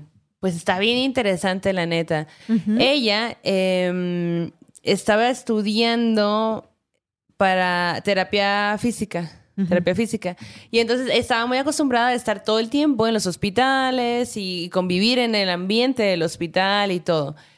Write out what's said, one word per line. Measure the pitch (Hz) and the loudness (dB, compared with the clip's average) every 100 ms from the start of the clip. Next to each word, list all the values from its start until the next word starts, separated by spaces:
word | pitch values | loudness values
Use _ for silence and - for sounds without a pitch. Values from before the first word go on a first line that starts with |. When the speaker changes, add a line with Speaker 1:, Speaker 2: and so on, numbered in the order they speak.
| 147 _ _ _ | -14 _ _ _
Speaker 1:
pues | 190 170 | -4 -2
está | - 185 | -2 0
bien | 208 247 | 0 0
interesante, | 262 254 214 180 196 185 196 | 0 0 0 0 -2 -2 -2
la | 190 | -2
neta. | 170 170 165 160 151 - - | 0 -2 -2 -4 -4 -10 -4
Speaker 2:
Ujú. | 226 175 220 | -2 0 2
Speaker 1:
Ella, | 254 285 220 208 233 - | 2 2 0 0 -2 -6
em, | - 190 185 185 180 180 180 175 170 170 165 - _ - | -2 0 2 0 0 -2 -2 -2 -2 -2 -4 -10 _ -8
estaba | - 190 - 214 240 | -2 0 2 2 2
estudiando | 254 - 220 208 214 233 233 233 220 208 214 220 220 - _ _ _ _ _ _ - | 0 -2 -2 0 0 2 2 2 2 2 0 -2 -4 -10 _ _ _ _ _ _ -2
para | 190 185 180 175 175 147 - | 2 2 2 0 -2 -2 -2
terapia | 190 185 208 202 202 208 208 | 0 0 0 0 0 0 -2
física. | 240 214 220 170 170 - _ - | -2 -4 -6 -6 -8 -12 _ -4
Speaker 2:
Ujú. | 185 | 0
Speaker 1:
Terapia | 180 175 | 2 2
física. | 185 226 226 180 180 - - - | 0 0 -4 -6 -10 -14 -20 -4
Y | 226 | 0
entonces | 233 247 254 | 2 0 0
estaba | 226 247 233 240 | 0 0 0 0
muy | 254 | 0
acostumbrada | 277 302 285 240 240 | 0 0 2 2 2
a | |
estar | 247 240 202 | 0 -2 -4
todo | 202 220 | 0 0
el | 226 | 0
tiempo | 285 302 254 226 | 2 2 2 2
en | |
los | 220 185 | 0 -2
hospitales | 170 208 196 262 269 262 254 240 240 240 220 | -2 -2 2 2 2 0 0 0 -2 -4 -6
y | 190 180 175 | -6 -6 -4
convivir | 185 180 180 214 247 | -2 0 2 2 2
en | 240 | 2
el | 214 190 | 0 0
ambiente | 175 185 220 254 262 | -2 0 2 2 2
del | 208 180 | 0 0
hospital | 165 - 170 185 190 202 202 | -2 -4 -4 0 2 2 0
y | 180 | -2
todo. | 160 165 143 147 - | 0 0 -2 -8 -18